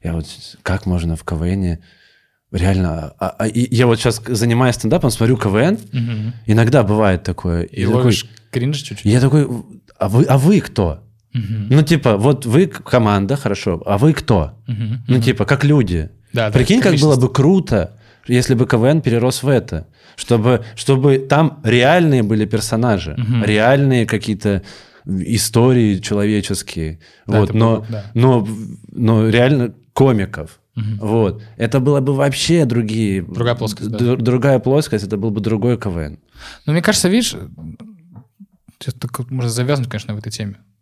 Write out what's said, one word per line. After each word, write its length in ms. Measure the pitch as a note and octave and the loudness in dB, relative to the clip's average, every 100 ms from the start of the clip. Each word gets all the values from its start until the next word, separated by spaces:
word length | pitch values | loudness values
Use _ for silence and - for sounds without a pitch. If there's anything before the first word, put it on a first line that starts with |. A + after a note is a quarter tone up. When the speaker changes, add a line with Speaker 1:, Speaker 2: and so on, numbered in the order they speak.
Speaker 1:
я 100 | F2 | -4
вот 140 | E2 D2+ | -6 -8
с-, 300 | - - - | -14 -20 -12
как 240 | - F#2+ F#2+ | -4 -4 -2
можно 300 | F2 E2 E2 | -2 -2 -6
в 80 | |
К 100 | - | -6
В 80 | D#2+ | -4
Н 360 | E2+ G2 F#2 E2 _ _ _ _ _ _ _ | -2 -2 -2 -4 _ _ _ _ _ _ _
реально, 600 | - F#2+ F#2 F2+ D#2+ D2+ _ | -2 0 2 0 -4 -10 _
а, 160 | F#2 - | -8 -4
а, 100 | A2 | -2
и 260 | A#2 A#2+ | -2 0
я 120 | A2+ B2 | 2 2
вот 120 | A#2 | 2
щас, 220 | B2 A2+ | 0 -4
к-, 140 | A2 | -4
занимаясь 420 | A#2 A#2+ A#2 B2+ A#2+ | -2 0 2 2 0
стендапом, 340 | A2+ E3 C3 | -2 0 0
смотрю 260 | - A2+ B2 | 0 0 2
К 100 | G#2 | 0
В 100 | G2+ | 2
Н, 220 | D3+ A3 - | 2 0 -4
Speaker 2:
Мгм. 400 | C3 A#2 A2 A2 - - | -6 -4 -4 -6 -8 0
Speaker 1:
иногда 360 | G#2+ A#2 C#3 | 2 4 4
бывает 400 | G#2 G#2+ A2 A2 | 4 2 2 0
такое, 380 | - - F2+ E2+ | -2 -6 -4 -4
Speaker 2:
И 160 | F2 - | -4 -4
Speaker 1:
и 20 | |
такой, 180 | A#2 B2 | 0 2
Speaker 2:
ловишь 240 | B2+ F#2+ - - _ | 2 0 -4 -20 _
кринж 240 | B2 B2+ D3 | -4 -4 -4
чуть-чуть? 260 | - G2+ | -10 -4
Speaker 1:
и 60 | G#2 | 2
я 100 | A#2+ | 4
такой: 240 | C3 D3+ | 4 2
«В-, 200 | C#3 A#2+ - - _ _ | 0 -6 -12 -20 _ _
а 100 | G2 | 0
вы, 160 | A2+ | 2
а 140 | E3+ C3+ | 4 4
вы 220 | D3 G3+ | 4 2
кто?» 420 | - - F2 C#2+ - _ _ | 0 -2 -2 -4 -14 _ _
Speaker 2:
Мгм. 340 | B2 G2+ A2 G2+ | -8 -6 -6 2
Speaker 1:
Ну, 120 | C#3 | 2
типа, 340 | D3+ E3 C3 G#2 | 4 2 2 2
вот 300 | B2+ C#3+ A#2+ | 2 0 2
вы 200 | B2+ F#3+ | 2 2
к-, 160 | - | -4
команда, 540 | - B2+ A2 G2+ G2 C#3 | 0 2 4 2 0 -2
хорошо, 460 | A2 G2+ G#2 E2 - | -2 -4 -4 -4 -2
а 120 | G2+ | 2
вы 140 | D3 | 2
кто? 380 | D#3 - G#2 D2 - - | 2 0 0 0 -8 -10
Speaker 2:
Мгм, 340 | G#2+ A2 A2+ - | -6 -6 -8 0
Speaker 1:
Ну, 60 | B2+ | 0
Speaker 2:
мгм. 60 | |
Speaker 1:
типа, 220 | A2+ G#2+ | 2 -2
как 200 | G2+ C#3+ | 0 0
люди. 460 | C#3+ D3 G2+ F2 D#2 _ _ | 2 2 2 -2 -6 _ _
Speaker 2:
Да, 160 | B2 G#2+ | -4 0
да, 40 | C3 | 0
Speaker 1:
Прикинь, 220 | A#2+ A3+ | 2 2
Speaker 2:
как 120 | G#3 | 2
Speaker 1:
как 80 | D3 | 2
было 120 | D3+ | 4
Speaker 2:
личность. 80 | C3 | 4
Speaker 1:
бы 120 | B2+ | 2
круто, 560 | - C#3 F#3+ - G#2+ D#2+ - _ _ - | 2 2 2 2 -2 -2 -10 _ _ -2
если 260 | B2 B2 | -2 2
бы 120 | A#2+ B2+ | 0 2
К 120 | A#2 | 2
В 60 | |
Н 160 | B2 D#3+ | 2 2
перерос 400 | C3+ A2+ B2+ B2 | 0 0 0 -2
в 60 | C3 | 0
это, 380 | B2+ - D#2+ - _ _ - | 0 -2 -10 -10 _ _ -18
чтобы, 480 | - A#2+ A#2 A#2+ A2+ - | -2 2 2 0 -2 -8
чтобы 420 | - C3+ C#3 C3+ | 0 2 4 2
там 420 | C3+ C#3+ D#3+ - | 2 2 2 0
реальные 600 | - A#2+ B2+ F3+ E3 C3 | 0 2 4 4 4 2
были 240 | G#2 A2 G#2 | 2 0 0
персонажи, 680 | A2 - A2+ A#2+ G2 D#2+ D2 | -2 -2 -2 0 0 -2 -6
Speaker 2:
Мгм. 260 | A2+ A#2+ | -2 0
Speaker 1:
реальные 640 | G2+ G#2+ A2+ C#3 C#3 B2+ A2 | 2 2 4 4 2 2 0
какие-то 560 | G#2+ - G2 G#2 G2 - - - _ | -2 -4 -4 -2 -2 -6 -20 -20 _
истории 960 | - F#2+ - A2 - A#2+ B2 B2 A2 F#2+ | -8 -6 -2 -4 0 2 4 4 2 0
человеческие, 1000 | - G#2 G#2 G#2+ - G2 - - D#2 E2 _ _ - | -2 -2 0 -2 -2 -8 -8 -8 -8 -10 _ _ -2
Speaker 2:
Да, 120 | A2 | 0
Speaker 1:
вот, 100 | G2 | 2
Speaker 2:
это 80 | G#2+ | 2
Speaker 1:
но, 120 | A2+ A2+ | 2 0
Speaker 2:
было 40 | |
бы, 40 | G#2+ | -4
да. 100 | G#2+ G2+ | -12 -6
Speaker 1:
но 260 | A#2 B2+ B2 | 2 4 4
в-, 360 | G#2 G#2+ G#2+ - - | 0 -8 -12 -16 -16
но 360 | - A2+ A2+ A2 | -2 2 4 4
реально 460 | A#2 B2+ D3 A#2+ - _ | 4 4 2 0 -6 _
комиков. 680 | - C#3 A2+ F#2+ - D#2+ _ _ | 2 2 2 -2 -8 -14 _ _
Speaker 2:
Мгм. 240 | - G#2+ G#2 | -10 -8 -6
Speaker 1:
Вот. 420 | G#2+ A2+ G#2 A2 - - | -2 0 0 -2 -14 -8
Это 220 | A#2 C3+ | -2 0
было 200 | B2+ C#3+ | 2 0
бы 140 | C3 | 0
вообще 500 | C3+ C#3+ C3+ - E3+ | 0 0 -2 0 2
другие 580 | C3 A#2 G#2+ A2 G#2+ F#2+ | 2 0 -2 -2 -2 -2
Speaker 2:
Другая 320 | - F2+ A#2+ | -4 -4 -2
плоскость, 360 | A#2+ A2 G2+ G#2 | -2 -6 -8 -8
да. 80 | G#2+ | -2
Speaker 1:
д-, 180 | A#2+ B2+ | 0 0
другая 420 | A#2 B2 C#3 B2+ | 0 2 2 2
плоскость, 460 | B2+ C#3 D3+ G#2+ | 2 0 0 -6
это 120 | F#2+ G#2 | -4 -6
был 120 | A2 | -4
бы 100 | G#2 | -4
другой 340 | G#2 A2 A#2+ A#2 | -4 -2 -2 -2
К 140 | G#2 | -4
В 80 | E2+ | -6
Н. 200 | D2+ D#2 _ - - - | -8 -12 _ -20 -20 -10
Speaker 2:
Ну, 80 | - | -2
мне 80 | D#3+ | 0
кажется, 260 | F#3+ G#3 F3+ | 0 0 2
видишь, 240 | A3 A3+ - - - D#3+ - A3 F#3+ E3+ A#2 _ _ G3 _ - _ | 0 -2 -8 -16 -16 -18 -16 -20 -20 _ -20 _ _ -20 _ -20 _
я 80 | - - | -12 -10
так 200 | B2 - | -10 -10
вот, 120 | B2 | -8
можно 200 | C3 A#2+ | -4 -4
завязнуть, 380 | A2+ B2 C#3+ A#2+ | -2 -2 -2 -2
конечно, 260 | G#2+ - | -8 -8
в 40 | G#2 | -10
этой 120 | G#2+ | -10
теме. 260 | - G#2 G2+ _ _ | -10 -10 -12 _ _